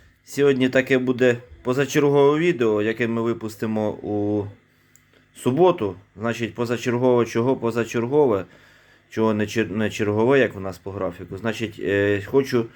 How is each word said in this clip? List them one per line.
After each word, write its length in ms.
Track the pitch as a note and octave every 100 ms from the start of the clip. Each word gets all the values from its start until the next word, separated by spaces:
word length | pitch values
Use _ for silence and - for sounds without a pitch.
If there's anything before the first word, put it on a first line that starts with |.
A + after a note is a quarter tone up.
| _ _
сьогодні 440 | - C#3 C#3+ B2+ C3
таке 300 | C3 C3 C3
буде 380 | B2+ A#2+ B2+ A#2+ - -
позачергове 760 | B2 B2+ C3+ D3+ C#3+ C#3+ C#3+ D3+
відео, 440 | F3 B2 A2+ G#2+
яке 260 | G#2+ A2 A#2
ми 140 | A#2
випустимо 680 | A#2 A#2 G#2+ G#2+ A2 A2 G#2+
у 560 | - G2 G#2 G#2 G#2 G2+ - _ _ _ _ _ _ _ -
суботу. 600 | B2 C#3 F3+ F3 G2+ F2+ _ G2+
Значить, 380 | A#2 A#2 A2
позачергове, 720 | A#2+ A#2+ A#2 B2 A#2+ B2+ A#2+ A2+
чого 300 | A#2 B2+ C3
позачергове? 880 | A#2 A#2 A2+ A#2+ A#2+ D3 C3+ G2 F2 - - _ _ _ _
Чого 240 | A2 A2
не 120 | G#2+ G#2
чер-, 240 | A2+ G#2
не 200 | G#2 G#2+
чергове, 480 | - G#2 G#2+ A#2 C#3
як 180 | A2 G2
у 40 |
нас 180 | F#2+ F2+
по 120 | G2
графіку? 480 | F#2+ F#2 F2+ F2+ F#2+
Значить, 420 | A2+ A2 G#2+ -
е, 420 | F2+ G2+ G2+ G2+ G2+
хочу 400 | C3+ C3 A#2+ A2+